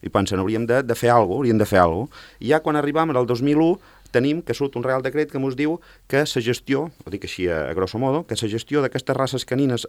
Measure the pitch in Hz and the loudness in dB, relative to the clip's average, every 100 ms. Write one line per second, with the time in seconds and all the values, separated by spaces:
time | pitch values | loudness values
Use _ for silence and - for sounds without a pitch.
0 | - 104 98 95 95 110 117 123 127 113 | -2 0 0 0 -2 -2 0 0 0 0
1 | 120 120 101 107 131 110 104 98 87 85 | 4 6 4 2 2 2 4 6 4 2
2 | 127 - - - 113 156 156 151 143 151 | -6 -12 -20 -12 0 0 2 0 0 0
3 | 160 127 123 120 139 147 165 196 - - | 0 0 0 0 2 2 2 0 -6 -20
4 | - 123 139 156 - 117 139 123 123 131 | -2 0 0 -2 -4 -4 -4 -2 -2 -2
5 | 131 143 151 139 135 127 151 170 - - | -2 -2 -2 -2 -4 -2 -2 -4 -10 -20
6 | _ 135 151 139 113 120 - 135 160 - | _ 0 2 0 -2 -4 -2 -2 -2 -10
7 | - 85 90 - 90 80 71 82 95 110 | -12 -10 -10 -4 -2 -2 -2 -2 -4 -2
8 | 131 143 175 - 113 110 - 147 131 131 | -2 -2 -4 -6 -4 -6 -4 -2 -2 -4
9 | - 131 135 131 - 127 139 117 | -4 -2 -2 -4 -4 0 0 0